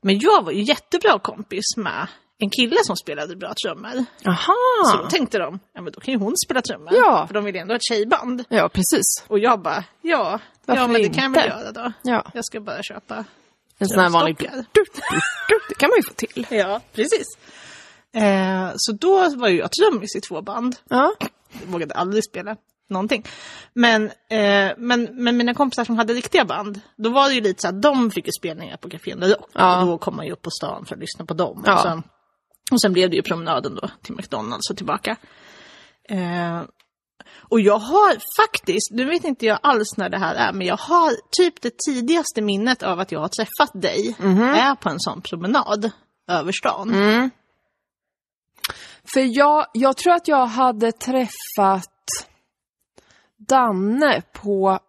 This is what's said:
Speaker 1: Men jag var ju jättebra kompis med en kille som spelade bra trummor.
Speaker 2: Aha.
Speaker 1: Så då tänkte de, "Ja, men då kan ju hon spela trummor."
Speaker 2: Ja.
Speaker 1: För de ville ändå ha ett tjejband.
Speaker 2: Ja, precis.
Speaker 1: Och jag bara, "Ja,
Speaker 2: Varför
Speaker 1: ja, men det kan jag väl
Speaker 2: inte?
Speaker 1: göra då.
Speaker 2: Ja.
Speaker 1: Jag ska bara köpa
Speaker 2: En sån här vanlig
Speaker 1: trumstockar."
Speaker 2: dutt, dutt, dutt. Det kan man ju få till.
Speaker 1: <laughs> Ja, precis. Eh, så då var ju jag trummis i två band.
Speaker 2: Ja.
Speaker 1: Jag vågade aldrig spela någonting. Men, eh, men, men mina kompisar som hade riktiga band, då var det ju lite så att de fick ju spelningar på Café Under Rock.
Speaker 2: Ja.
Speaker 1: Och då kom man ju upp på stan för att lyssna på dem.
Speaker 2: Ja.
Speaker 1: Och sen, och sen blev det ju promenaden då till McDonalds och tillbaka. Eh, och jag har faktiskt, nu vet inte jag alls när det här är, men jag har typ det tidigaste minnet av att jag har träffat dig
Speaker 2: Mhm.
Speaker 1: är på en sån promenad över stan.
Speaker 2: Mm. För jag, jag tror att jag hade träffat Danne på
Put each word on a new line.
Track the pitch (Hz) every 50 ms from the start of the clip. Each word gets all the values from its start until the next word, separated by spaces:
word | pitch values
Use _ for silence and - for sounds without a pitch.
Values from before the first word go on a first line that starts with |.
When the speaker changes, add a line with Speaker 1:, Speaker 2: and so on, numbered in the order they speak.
Speaker 1:
Men | _ 196 196 202
jag | 226 349 440 370 214
var | 165 151
ju | 190 208
jättebra | 226 294 - _ _ - 359 - 453 330 202
kompis | _ - - - 208 _ - 196 - - -
med | - 214 170 - 98 156 180 - - _ _ _ _
en | 220 196
kille | - - 247 233 269 427 415
som | - 196
spelade | 170 - - 147 147 151 165 175
bra | 190 190 175 214 - -
trummor. | 208 160 165 196 214 247 254 254 - _ _ -
Speaker 2:
Aha. | 202 180 170 - - 381 466 392 415 508 453 381
Speaker 1:
Så | 254 196
då | - - 127
tänkte | 302 359 277 - - 214
de, | 170 143 165 190 _ _ _
"Ja, | - 180
men | 165 -
då | -
kan | - - 269
ju | 240
hon | 196 202 262 370 -
spela | _ - 262 -
trummor." | - 202 - - - 370
Speaker 2:
Ja. | 480 494 415 285 - -
Speaker 1:
För | 165 -
de | 208 202
ville | 208 185 185
ändå | 165 180 226
ha |
ett | 240 -
tjejband. | - 240 214 208 226 254 - - 247 254 247 247 _
Speaker 2:
Ja, | 247 220 165 170
precis. | _ - 185 - - - - - - - -
Speaker 1:
Och | _ 214 202
jag | 208 240 247 214 175
bara, | 165 147 175 185 - _ _ _
"Ja, | 320 339 277 214 165 185 214 - - _ _ _
Speaker 2:
Varför | - 247 254 254
Speaker 1:
ja, | 247
men | 233 233 214
det | 202
kan | 160 - 269
jag | 269
väl | 262 - -
Speaker 2:
inte? | - - -
Speaker 1:
göra | - 220 214
då. | 220 233 247 220 _ _
Speaker 2:
Ja. | 254 247 220 - - -
Speaker 1:
Jag | 240 233
ska | - - 233
bara | 208 202 - 151 202
köpa | - - - _ _ 220 220 220 - _ _ _ _ _ _ _ _ _ _
Speaker 2:
En | 202 190
sån | - 202
här | 185 175
vanlig | 170 170 175 165 160 -
Speaker 1:
trumstockar." | - - - 269 240 _ _
Speaker 2:
dutt, | 427 403 - _
dutt, | - - 960 - - - 1077 - - - -
dutt. | 427 440 - -
Det | -
kan | - - 294
man | 453
ju | 466 -
få | - -
till. | - - - - - 240 -
Speaker 1:
<laughs> | 262 220
Ja, | 196 185 196 233 - _ _
precis. | - 214 302 453 403 - - - _ _ - - - - - - - - - - _ _ _ _
Eh, | 226 214 202 196 190 190 185 190 185 185 180 165
så | - - - 220
då | 208 - 349 381 392 370 339 285
var | 247 247 214
ju | 185 170
jag | - - -
trummis | - 359 440 339 220 180 214 -
i | 190
två | - - - 160 190
band. | 196 202 226 233 254 247 - _ _
Speaker 2:
Ja. | - 247 269 320 427 - - - _ _ _ _ - 240
Speaker 1:
Jag | 208 - 185
vågade | 170 165 147 -
aldrig | - 175 185 202 214 214
spela | - _ 180 180 202 214 208 _ _ _ _ _ _
någonting. | 196 185 196 214 285 226 220 - - - - - - - - _ _
Men, | 240 240 240 226 214 214 208 - _ _ _
eh, | 220 220 208 202 202 202 196 190 -
men, | - 233 240 240 240 240 - 233
men | 254 240 240 240
mina | 240 240 240 247
kompisar | 240 285 262 - - 240
som | 220 233 226
hade | 233 214 233
riktiga | 247 262 - - 349 269
band, | 165 131 175 208 208 208 196 - _ _
då | _ 214 226
var | 240 269 277 277
det | 269
ju | 247
lite | 214 202 185 - -
så | -
att | 180 190 208
de | 294 285 262 240 226
fick | 196 180 160
ju | - -
spelningar | - - 170 160 165 170 156 -
på | 175 - 180
Café | - 165 - - -
Under | - 175 185
Rock. | 208 - - - _
Speaker 2:
Ja. | - 190 185 180 180
Speaker 1:
Och | 180
då | 180 170 160
kom | - - 151
man | 147 151
ju | 156 -
upp | - _
på | 170
stan | - - - 147 - - 185
för | - -
att | -
lyssna | 156 160 - - 170
på | - 165
dem. | 160 180 131 - - 117
Speaker 2:
Ja. | - 202
Speaker 1:
Och | 180
sen, | - 175 165 160 165 - _ _ _ _ _ _ _ _ _ _ _ - 262
och | 240
sen | - 208 185
blev | 180 185 185
det | 170
ju | - -
promenaden | - 180 165 165 165 165 170 - 139 -
då | - - - - _ _
till | - -
McDonalds | - 190 - - - 214 214 233 214 - -
och | 208
tillbaka. | 202 190 165 156 - _ 214 220 - _ - _ _ - - - - - - - - - _ _ _ _ _
Eh, | 214 190 180 175 175 180 175 170 170 170 165 - _ _ _ _ _ _ _ _ _ _ - _ - -
och | - _ - 233
jag | 208 196 208 226
har | 214 233 294 392 415 392 302 214 - - - - 427
faktiskt, | 440 - - - - 170 214 214 -
nu | 208 233 254
vet | 269 330 349 -
inte | 339 269 - -
jag | 220 214 - -
alls | 285 269 226 214 214 -
när | - 190 180
det | 185 196
här | 190 165 170
är, | - 233 202 175
men | 196 185
jag | 180 175
har | - - - 320 349 339 311 254 - - _ -
typ | - 359 349 - - -
det | 240 - _
tidigaste | - - 285 254 240 240 320 339 302 - - - 214
minnet | 208 202 196 208 247 254 - -
av | 185 185 170
att | 190 - -
jag | 151
har | 151 180
träffat | - - 220 - - - 294 285 - 196 175
dig | 180 - - 208 226 233 -
Speaker 2:
Mhm. | 175 196 185 190 226
Speaker 1:
är | 247 185 208 240 269 277
på | - - 196
en | 147 170
sån | - - - 160 180
promenad | - - 170 170 185 240 285 - - 208 208 202 226 - _ _ _ _ _ _ -
över | 175 170 143 170 196
stan. | - - 262 - - 196 214 226
Speaker 2:
Mm. | 190 202 208 214 233 254 262 - _ _ _ _ _ _ _ _ _ _ _ _ _ _ _ _ _ _ _ _ _ _ _ _ _ _ - - - - - - _ _ - -
För | 262 262 262 226 269
jag, | 285 294 302 302 302 - _
jag | 233 254 269 269
tror | - - 349 349
att | 339 349 -
jag | 302 277 254
hade | 240 214 240 262 254 247 214 226 226 226
träffat | 226 - - 254 262 254 208 - - - - - - 202 190 190 190 180 - _ _ _ - - - - _ _ _ _ _ _ _ _ _ _ _ _ _ _ _ _ _ _ _ _ _ _ _ 214 _
Danne | 262 262 247 233 202 185 190 202 220 262 302 - - 131 175 _ _
på | - - 208 202 190 190 190 190 190 _